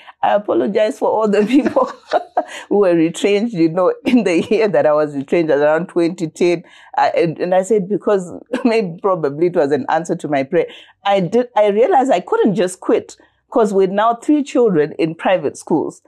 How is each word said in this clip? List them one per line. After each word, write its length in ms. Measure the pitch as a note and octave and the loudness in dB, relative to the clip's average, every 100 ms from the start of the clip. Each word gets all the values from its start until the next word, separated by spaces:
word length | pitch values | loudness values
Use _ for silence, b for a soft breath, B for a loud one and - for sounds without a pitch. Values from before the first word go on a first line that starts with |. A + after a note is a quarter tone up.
| B - | B -6
"I 120 | G3+ | -2
apologize 640 | G#3 G#3 - A#3+ G#3 G#3+ - | 0 0 -2 0 0 -2 -2
for 100 | F#3+ | -2
all 200 | - A3 | 0 0
the 160 | G3+ G#3 | 0 2
people 440 | C4+ A#3+ - C4 - - D4+ - | 2 2 0 -2 -4 -6 -6 -4
<laughs> 380 | - - - - | -6 -8 -10 -2
who 100 | G3 | 0
were 160 | G3 | 2
retrenched, 600 | E3+ D#3+ - G3+ G3+ A#3 | 2 0 0 0 0 0
you 140 | G3 E3 | 0 0
know, 240 | E3 F3+ - | 2 0 0
in 200 | - B3 | 0 2
the 180 | F#3+ E3+ - | 2 0 0
year 180 | G#3 G#3 | 0 2
that 180 | D3+ D3 | 2 2
I 60 | |
was 220 | D3+ D3+ C#3+ | 2 0 -4
retrenched, 340 | C3+ F3+ D#3+ | -2 0 2
around 380 | C#3 D3 D#3+ F3 | 2 2 2 -2
twenty 400 | - E3+ F3 D#3+ | -2 -2 -2 -6
ten." 360 | - F3 E3+ B B B - | -2 0 0 B B B -2
I, 120 | C#3+ | 0
and, 280 | - E3+ D3 | 0 -2 -2
and 160 | F3+ | 0
I 80 | F#3 | 0
said, 260 | F#3+ A3 F#3 | 2 0 0
"Because 440 | G3 - G3+ F3 F2+ - | -4 0 -2 -2 -14 -10
<laughs> 160 | A#3+ | -4
maybe 340 | A#3+ A3+ F#3+ E3 | -2 0 -2 -4
probably 440 | G#3 F#3 D3+ C#3+ F3 | -2 0 -2 -2 0
it 100 | F3 | 0
was 160 | C#3+ | 0
an 140 | C#3+ - | 0 -2
answer 280 | D#3+ E3+ F3 | -4 -2 -6
to 120 | D3+ | -4
my 140 | C#3+ | -4
prayer." 240 | C3+ F3 - B B _ | -2 -2 -2 B B _
I 160 | G3+ G3+ | -2 0
did, 280 | E3+ A#3 B3 - | 0 0 0 2
I 120 | G#3 | 2
realized 420 | G3+ C#4 - - | 2 2 2 2
I 100 | F3 | 0
couldn't 340 | F#3 A#4 C4 | 0 0 0
just 260 | F#3+ F#3 - | 0 -2 -4
quit 360 | - A#3+ - b b b _ | -2 -2 -2 b b b _
'cause 220 | C4 A3 | 0 2
we're 140 | G3 F#3+ | 2 0
now 280 | G3 A3 | 2 0
three 280 | A#3 - D4+ | 0 0 0
children 500 | C#4 C#4+ A#3+ F3 D#3 - | 0 2 2 2 0 -2
in 160 | E3 | -4
private 420 | D#3 - F#3 C#3+ - | -2 -2 0 -2 -8
schools. 460 | - D#3+ G#2+ - | -4 -2 -2 -8